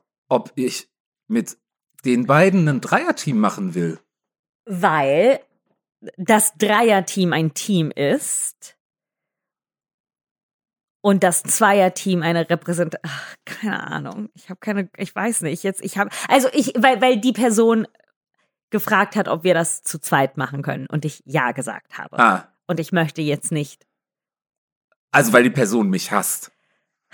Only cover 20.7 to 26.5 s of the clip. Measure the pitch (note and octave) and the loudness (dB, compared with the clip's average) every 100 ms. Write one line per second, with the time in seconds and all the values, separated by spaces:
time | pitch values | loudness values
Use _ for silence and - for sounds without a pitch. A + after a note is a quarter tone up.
20.7 | C#3 C3+ D3+ D3+ - - D3 B2 A#2+ A#2+ | -8 -6 -6 -6 -10 -6 -2 -2 -4 -10
21.7 | G2+ - - - - A#2 F#2 - _ - | -12 -16 -18 -12 2 2 2 -4 _ -8
22.7 | E3 D#3+ F3+ D#3+ - D3+ C#3+ - D#3+ D3 | -6 -2 -2 -2 -2 -4 -4 -4 -6 -6
23.7 | - _ _ _ _ _ _ _ _ _ | -12 _ _ _ _ _ _ _ _ _
24.7 | _ _ _ _ C#3 A#2 B2 B2 C3+ G#2+ | _ _ _ _ 2 6 4 4 2 0
25.7 | A2+ G2+ F#2 - G#2 - - - | 0 0 -2 0 -2 -2 -6 -12